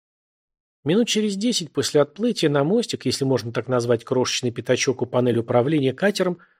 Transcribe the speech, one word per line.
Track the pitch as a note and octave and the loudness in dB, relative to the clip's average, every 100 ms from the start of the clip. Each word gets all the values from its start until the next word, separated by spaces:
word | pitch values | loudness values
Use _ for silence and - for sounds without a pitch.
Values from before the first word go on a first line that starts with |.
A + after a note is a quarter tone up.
| _ _ _ _ _ _ _ _ | _ _ _ _ _ _ _ _
Минут | C#3 G3 A#3 | 0 2 2
через | G#3+ G#3+ G3 | 0 -2 -2
десять | A#3 A3+ D#3 | -2 -2 -4
после | - - D3+ | -4 0 2
отплытия | C#3+ - A#3+ G#3 D#3 | 2 0 -4 0 0
на | C#3 | 2
мостик, | D3 A3+ - - | 2 0 -2 -4
если | C3 A2+ | -4 -2
можно | C3+ B2+ A2+ | 0 0 -2
так | A#2 - | -6 -2
назвать | B2+ A#2+ A#2 | 0 2 0
крошечный | - B2+ A#2+ - B2 | 0 0 0 -2 -4
пятачок | A#2 A#2+ B2+ - A#2+ | -4 0 0 0 -2
у | A#2+ | -2
панели | B2+ B2 A#2 | 0 2 0
управления | A2+ B2 B2 D#3 C3 | 2 2 2 2 0
катером, | C3 G3 G3+ F3+ F3 _ _ | 0 0 0 -2 -4 _ _